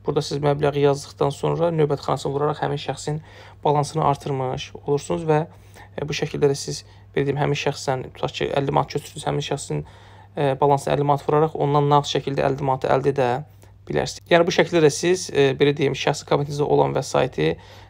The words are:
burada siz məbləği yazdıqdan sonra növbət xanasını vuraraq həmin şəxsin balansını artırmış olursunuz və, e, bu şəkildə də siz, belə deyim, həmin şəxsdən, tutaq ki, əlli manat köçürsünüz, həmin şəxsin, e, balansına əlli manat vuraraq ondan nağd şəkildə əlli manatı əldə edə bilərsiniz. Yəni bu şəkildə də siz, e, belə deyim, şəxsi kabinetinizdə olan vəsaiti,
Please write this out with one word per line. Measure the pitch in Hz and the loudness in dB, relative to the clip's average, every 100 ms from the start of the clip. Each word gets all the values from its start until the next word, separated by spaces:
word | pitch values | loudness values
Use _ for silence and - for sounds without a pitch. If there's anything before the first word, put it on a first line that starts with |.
| - | -4
burada | 147 | -2
siz | - 147 | -2 -2
məbləği | 147 143 147 143 143 | 0 2 0 4 2
yazdıqdan | 139 - - 139 | 2 -4 -2 -2
sonra | 143 151 151 170 | 0 -2 0 0
növbət | 160 147 139 - | 2 0 0 -2
xanasını | 143 143 | -2 -2
vuraraq | 139 151 147 | -2 -2 -2
həmin | 147 143 | -4 -4
şəxsin | - 147 - 156 - - - - | -6 -6 -6 -6 -8 -20 -20 -4
balansını | 151 147 143 156 147 | 0 2 0 0 0
artırmış | 139 151 135 127 143 - - - | 0 -4 -4 -4 -6 -10 -10 -2
olursunuz | 143 - 175 160 | -2 -2 -4 2
və, | 151 165 - - - - - | 0 0 -10 -20 -20 -14 -10
e, | 147 | -6
bu | |
şəkildə | 151 156 143 143 | -4 -4 0 0
də | 139 | 0
siz, | - 147 - - - 147 | -6 -10 -12 -20 -6 -2
belə | 139 | -2
deyim, | 139 | 0
həmin | 143 143 | -2 0
şəxsdən, | 143 - - 131 - | -2 -4 -4 -4 -6
tutaq | - - | -6 -6
ki, | - 143 - | -4 -2 -2
əlli | 139 | 0
manat | 143 143 | 0 0
köçürsünüz, | 147 - 151 147 | -6 -8 -8 -4
həmin | 143 143 | -4 -4
şəxsin, | 143 - 151 151 - - - - - | -6 -4 -6 -8 -16 -20 -20 -12 -2
e, | 143 135 | -2 2
balansına | 143 139 147 143 | 2 2 0 0
əlli | |
manat | 143 143 - | 2 0 2
vuraraq | 151 156 147 | 2 2 0
ondan | 143 147 143 | 2 2 4
nağd | 147 139 | 4 2
şəkildə | 143 139 139 143 | -2 -2 0 0
əlli | 135 | 0
manatı | 139 131 - | -2 -2 0
əldə | 131 143 | 2 2
edə | 139 123 123 - - - - - | 0 0 -2 -6 -18 -20 -20 -6
bilərsiniz. | 143 - - - | -4 -4 -8 2
Yəni | 170 170 | 4 6
bu | |
şəkildə | 180 160 170 151 | 2 2 4 4
də | |
siz, | - 175 185 - | 4 0 0 0
e, | 139 139 131 | 2 2 4
belə | 143 147 | 2 2
deyim, | 139 | -2
şəxsi | 139 156 147 - | 0 -2 -4 0
kabinetinizdə | 143 147 147 | 0 0 -2
olan | 143 143 139 139 | 2 4 2 0
vəsaiti, | 139 143 139 - 156 170 - - | 0 0 0 0 0 -2 -10 -20